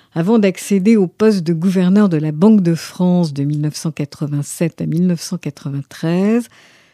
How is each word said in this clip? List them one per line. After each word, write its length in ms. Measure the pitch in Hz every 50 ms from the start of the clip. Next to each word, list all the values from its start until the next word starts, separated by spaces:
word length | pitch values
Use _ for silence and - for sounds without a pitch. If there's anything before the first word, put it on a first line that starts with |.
| _ _ _
avant 240 | 160 165 190 233 233
d'accéder 580 | 202 190 175 - - - 208 196 180 220 233
au 80 | 214 190
poste 380 | 170 - _ 214 220 208 190 160
de 100 | 165 175
gouverneur 560 | 156 165 196 180 190 180 180 190 202 214 196
de 80 | 165
la 140 | 151 156 156
Banque 300 | 151 151 185 220 220 208
de 120 | 180 170 165
France 580 | 151 - - - - 180 180 180 180 175 156
de 120 | 139 139 139
mille 180 | 147 151 147
neuf 140 | 147 151 147
cent 160 | - - 165
quatre-vingt-sept 880 | 151 - 147 - - - 156 143 147 147 143 - - - 175 160 - -
à 60 | 165
mille 180 | 151 151 165 180
neuf 160 | 185 175 156
cent 160 | - - 185
quatre-vingt-treize, 1120 | 170 - 151 - - - 147 139 139 139 - - - - 165 170 180 196 208 226 240 233 - _ _ _ _ _ _ _ _